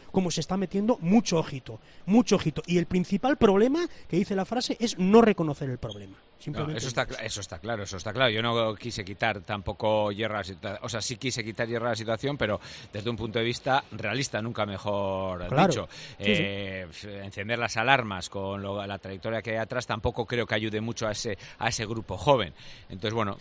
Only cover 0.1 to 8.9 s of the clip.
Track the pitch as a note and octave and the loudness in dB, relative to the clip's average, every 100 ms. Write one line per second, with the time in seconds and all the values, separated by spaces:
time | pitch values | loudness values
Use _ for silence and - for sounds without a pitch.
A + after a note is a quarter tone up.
0.1 | F#3+ F3+ D#3+ D3+ F#3+ F#3+ G3 G#3+ B3 E3 | 0 2 0 -2 -2 0 0 2 2 6
1.1 | A3 - E3 - C3+ - A2 - - - | 6 6 2 0 -6 -10 -14 -16 -10 4
2.1 | A3 - F#3+ - D3+ - F3 E3+ F3+ F3+ | 6 6 4 4 -2 2 2 4 2 2
3.1 | G3 B3+ D4 A3 G3 A#3+ D4+ F4 - - | 2 2 6 6 8 6 4 0 -6 -2
4.1 | D#3+ - G3 F#3 A#3+ - B3+ A3+ - F#3 | 0 0 -2 -2 -2 -2 -2 -2 2 8
5.1 | G#3+ A3+ G3 D#3+ C#3+ C#3 B2 A#2+ G2+ G2 | 10 10 6 0 -2 -6 -6 -8 -10 -14
6.1 | F#2+ - - - A2+ D3+ D#3 C#3 A#2+ A#2+ | -18 -20 -16 -10 -6 -4 -4 -2 -2 -2
7.1 | C3 A2 G#2 G2 F2+ G#2+ A2+ G2+ F#2+ A2 | -4 -6 -8 -8 -8 -6 -6 -6 -8 -6
8.1 | G#2 C3 G#2+ A#2+ A#2 A2+ G2+ A#2+ | 2 2 2 2 2 0 -2 -6